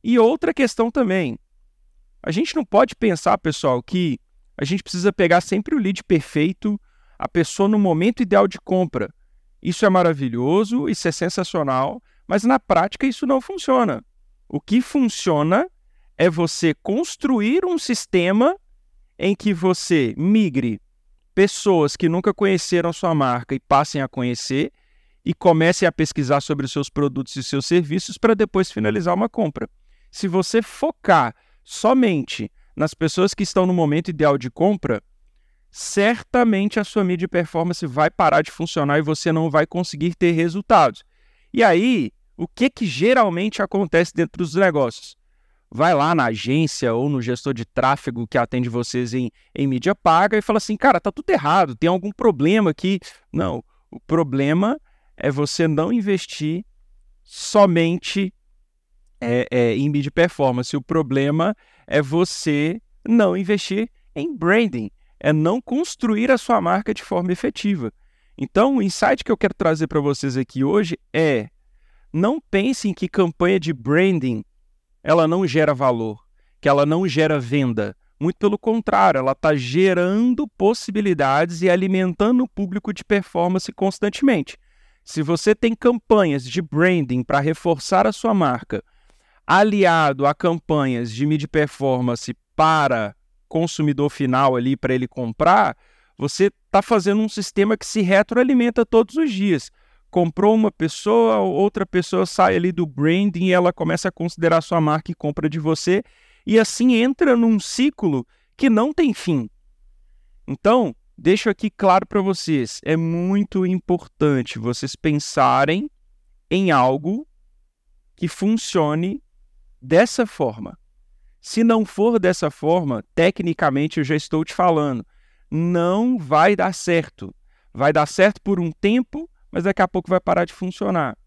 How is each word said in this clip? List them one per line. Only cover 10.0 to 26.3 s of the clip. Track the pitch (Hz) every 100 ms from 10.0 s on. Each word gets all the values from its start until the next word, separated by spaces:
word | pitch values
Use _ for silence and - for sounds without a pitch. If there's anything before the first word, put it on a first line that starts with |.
| 170 147 135 117 131 185 208 247 -
isso | 202 170
é |
sensacional, | - 175 - 180 175 143 127 139 233 _ _ -
mas | 202 226
na | 262
prática | - 180 196 - 269
isso | 233 262
não | 269
funciona. | - 392 - 262 220 113 _ _ _ _ _
O | 147
que | - 233
funciona | - 285 240 - - 151 151 202 359 _ _ _ _ -
é | 175
você | 160 165 - 165 143
construir | - 214 349 - 277 247 208 330 370
um | 339
sistema | - 233 - 185 175 202 269 392 _ _ _ _ _ -
em | 190 202
que | 208
você | 180 185 180 - 165 120 107
migre | 170 214 196 131 120 104 _ _ _ _ _ -
pessoas | 202 - 202 175 147 -
que | 170
nunca | 170 208
conheceram | 196 196 190 - 180 170
sua | 165 180
marca | 160 131 123 -
e | 135
passem | _ 139 151 147
a | 131
conhecer, | - 123 120 - 131 220 _ _ _ _ _ -
e |
comecem | - 185 160 165 180 175
a |
pesquisar | - 156 - 127